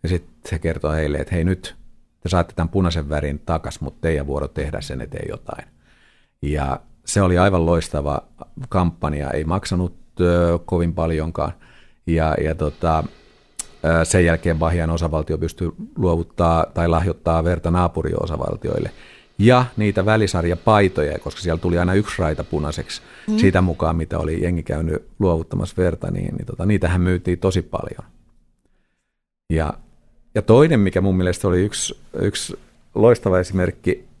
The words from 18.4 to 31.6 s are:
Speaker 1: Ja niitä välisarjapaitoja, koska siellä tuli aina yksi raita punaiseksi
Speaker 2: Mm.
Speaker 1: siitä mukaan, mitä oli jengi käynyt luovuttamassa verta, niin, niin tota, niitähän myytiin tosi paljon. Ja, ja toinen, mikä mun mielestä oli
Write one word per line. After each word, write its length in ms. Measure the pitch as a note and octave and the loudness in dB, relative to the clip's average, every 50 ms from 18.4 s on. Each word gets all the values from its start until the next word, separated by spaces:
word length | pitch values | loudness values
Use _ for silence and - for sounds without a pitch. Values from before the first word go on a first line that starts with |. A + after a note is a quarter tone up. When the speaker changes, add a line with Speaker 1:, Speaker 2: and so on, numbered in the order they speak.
| - - - - - - - - - - - - - - - - - _ _ - | -4 -6 -6 -6 -6 -4 -4 -4 -4 -6 -10 -14 -20 -20 -20 -20 -20 _ _ 4
Speaker 1:
Ja 260 | G2 A#2 B2 B2 B2+ B2 - | 6 6 6 6 4 0 -2
niitä 280 | - G#2+ G#2 G2 F#2+ F#2 | -2 0 0 0 2 2
välisarjapaitoja, 1120 | G#2+ A2 A2 G#2+ F#2 - F2+ E2+ E2+ E2+ - - A#2 A2 G#2 G2+ F2+ - - D2+ D2 D2+ - | 2 4 2 2 2 0 0 0 0 -2 0 2 4 6 6 6 4 2 0 -2 -2 -2 -6
koska 220 | - - - - | -8 -10 -10 -6
siellä 200 | - F2 D#2+ E2 | -4 -2 -2 0
tuli 180 | - F#2 E2+ E2+ | 0 0 2 2
aina 160 | F2 F2 F#2+ | 2 2 2
yksi 200 | G2+ G#2+ - - - | 2 0 0 -4 -2
raita 260 | F2+ D#2 D#2 - - | -2 -2 -2 -4 -6
punaiseksi 580 | - - D2+ D2 D2+ D2+ - - - - - - - - - - - | -6 -4 -4 -4 -4 -6 -8 -10 -10 -12 -14 -16 -20 -20 -12 -6 -2
Speaker 2:
Mm. 80 | G#3+ G#3+ | 0 4
Speaker 1:
siitä 220 | - F#2+ F#2 F#2 | 4 4 6 4
mukaan, 360 | F#2 F2+ D#2 - E2+ D#2+ E2 | 2 2 0 0 0 0 0
mitä 220 | E2 D#2+ - E2+ E2 | -2 -4 -4 -4 -4
oli 240 | D#2 D#2 E2 F2 | -2 -2 -2 -2
jengi 200 | E2 F2 F2+ E2 | -2 -2 -2 -2
käynyt 460 | D#2 - - D#2 E2 D#2+ D#2 - - - - - | -4 -4 -4 -4 -2 -2 -4 -4 -6 -12 -4 0
luovuttamassa 560 | G2+ F2+ E2+ D#2+ E2 - - - - - - - | 0 2 2 0 -2 -4 -4 -4 -4 -4 -2 0
verta, 320 | F#2 F2 D#2+ - - E2+ | 0 0 0 -2 -6 -6
niin, 240 | F2 F2+ F2+ - - | -4 -4 -4 -6 -6
niin 120 | - - | -8 -8
tota, 200 | - - - E2+ | -10 -8 -2 0
niitähän 340 | G2+ G#2 F#2+ - E2+ F#2 F2+ | 0 2 2 2 2 2 2
myytiin 380 | F2 F2+ F2+ F2 - F2+ F2 F2 | 2 2 0 0 0 -2 -2 0
tosi 240 | - F#2+ F2+ F#2 | 0 0 0 0
paljon. 500 | - - - - - - - - - - _ - _ _ _ _ _ _ _ _ _ _ _ _ _ _ _ _ _ _ _ _ _ _ _ _ _ _ | -4 -2 -8 -8 -8 -8 -12 -14 -18 -20 _ -20 _ _ _ _ _ _ _ _ _ _ _ _ _ _ _ _ _ _ _ _ _ _ _ _ _ _
Ja, 220 | D#2+ D#2+ D#2+ D2 - - - _ _ _ _ - _ _ _ _ _ | 0 0 0 -2 -4 -8 -14 _ _ _ _ -20 _ _ _ _ _
ja 80 | G#2+ | -2
toinen, 380 | - - A2 C3 D3+ E3 D#3 A2+ | 4 6 8 8 8 6 6 4
mikä 200 | G2+ F#2 - F#2 | 2 2 2 2
mun 160 | F#2+ G2 F#2 | 2 2 2
mielestä 320 | F#2 F2+ F2+ F2 - - G2 | 2 2 0 0 0 0 0
oli 120 | F2 F2+ | 2 2